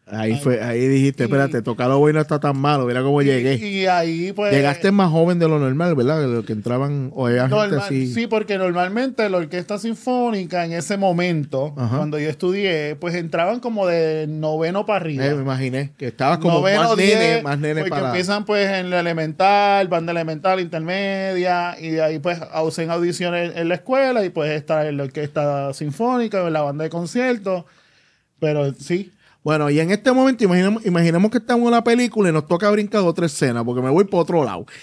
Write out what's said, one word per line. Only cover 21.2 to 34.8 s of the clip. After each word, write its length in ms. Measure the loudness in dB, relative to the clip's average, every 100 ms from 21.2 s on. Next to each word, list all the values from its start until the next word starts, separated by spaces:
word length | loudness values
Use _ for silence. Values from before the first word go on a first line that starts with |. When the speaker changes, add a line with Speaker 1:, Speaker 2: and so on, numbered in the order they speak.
| -4 -2 0 0 -2 -6
Speaker 2:
y 80 | -6
de 120 | 0
ahí, 180 | 0 0
pues, 200 | -4 -6 -6
hacen 380 | -4 -2 -2 -4
audiciones 680 | 0 -2 -2 -2 -2 -4 -4
en 100 | -2
la 80 | -2
escuela 480 | 0 0 2 0
y, 60 | -2
pues, 220 | -2 -2
está 360 | -2 0 0 0
en 80 | -2
la 80 |
orquesta 680 | -6 -6 -6 -2 -2 -2 -4
sinfónica, 760 | -6 -8 -2 -2 0 0 -2 -2
en 60 |
la 80 | -2
banda 240 | -2 -4 -6
de 40 |
conciertos, 760 | -6 -4 -2 -2 -2 -2 -6 -6 _ _ _ _ _ _ -4
pero 340 | 0 0 0
sí. 380 | -4 -4 -4 -4 _ _ _
Speaker 1:
Bueno, 260 | -2 0 2
y 100 | 2
en 120 | 2
este 200 | 2 2
momento 320 | 4 4 4
imaginamos, 420 | 2 4 2 0 0
imaginemos 460 | 2 4 4 2
que 60 | 2
estamos 240 | 0 0
en 60 | 4
una 120 | 2
película 480 | 4 2 2 2 2
y 40 |
nos 140 | 2 0
toca 220 | 0 2
brincar 320 | 2 0 2
otra 240 | 2 2 -2
escena, 360 | 0 0 0
porque 180 | -2 -2
me 80 | 2
voy 140 | 2
por 160 | 4 2
otro 200 | 2 2
lado. 220 | 0 -4 -10 -16